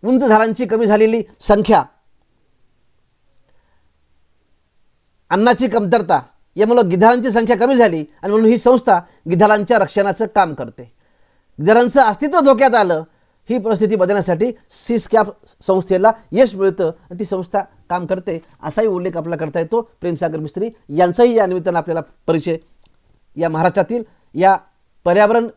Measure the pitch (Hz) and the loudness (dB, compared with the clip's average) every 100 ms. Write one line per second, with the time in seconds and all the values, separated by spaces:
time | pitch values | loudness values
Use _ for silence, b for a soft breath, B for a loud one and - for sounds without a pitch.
0 | 202 254 254 214 226 220 233 220 226 208 | 0 0 2 2 2 -2 -4 -2 0 2
1 | 220 226 - _ - 208 214 196 - _ | 2 2 -4 _ 0 0 4 2 0 _
2 | _ _ _ _ _ _ _ _ _ _ | _ _ _ _ _ _ _ _ _ _
3 | _ _ _ _ _ _ _ _ _ _ | _ _ _ _ _ _ _ _ _ _
4 | _ _ _ _ _ _ _ _ _ _ | _ _ _ _ _ _ _ _ _ _
5 | _ _ _ 180 226 240 247 220 202 165 | _ _ _ 0 2 2 0 -2 0 -2
6 | 170 156 - _ _ - 214 240 190 180 | 0 -2 -2 _ _ -4 0 2 2 4
7 | 220 247 247 220 226 226 240 262 226 165 | 4 4 0 -2 0 0 2 2 2 0
8 | 151 b 185 208 220 233 240 247 - 185 | -10 b -2 2 2 2 4 2 2 0
9 | b b - 175 208 214 208 233 190 - | b b -4 2 2 2 2 0 0 -2
10 | 202 185 220 220 180 143 120 - 120 _ | -2 -2 -4 -2 -2 -4 -12 -14 -20 _
11 | _ _ _ _ _ - 156 220 247 277 | _ _ _ _ _ -6 2 2 4 2
12 | 233 202 294 339 277 240 262 233 196 160 | 2 0 -2 2 2 4 4 2 0 -2
13 | 165 _ _ _ _ 240 208 202 214 214 | -6 _ _ _ _ -6 -2 -2 0 0
14 | 180 202 170 170 226 226 b - - 233 | 0 0 -2 -2 -2 -6 b -20 -4 -4
15 | - 220 208 - _ _ - 190 185 185 | -2 -2 -2 -6 _ _ -4 -4 0 0
16 | 208 220 B 180 247 190 196 190 170 170 | 2 0 B 0 0 2 -4 -2 -6 -6
17 | b 180 202 190 175 202 185 _ _ 180 | b -12 -8 -6 -4 -6 -6 _ _ -8
18 | 170 185 180 165 b b 156 151 220 180 | -4 -6 -6 -10 b b -8 -2 -2 -2
19 | 180 175 160 165 160 170 165 226 233 _ | -6 -8 -8 -8 -6 -6 -4 -4 -6 _
20 | 175 165 170 156 151 185 220 226 _ 147 | -8 -4 -6 -6 -10 -8 -8 -10 _ -2
21 | 180 175 240 226 196 185 170 175 160 165 | 0 2 2 2 0 -2 -4 -4 -4 -6
22 | 156 _ - 165 160 160 _ _ _ _ | -8 _ -4 -4 -2 -8 _ _ _ _
23 | _ _ _ - 165 160 175 190 180 233 | _ _ _ -6 -4 0 -2 0 -2 -4
24 | 226 _ _ - 185 190 _ _ _ _ | -8 _ _ 0 2 2 _ _ _ _
25 | - 180 208 233 226 | 0 2 4 2 -2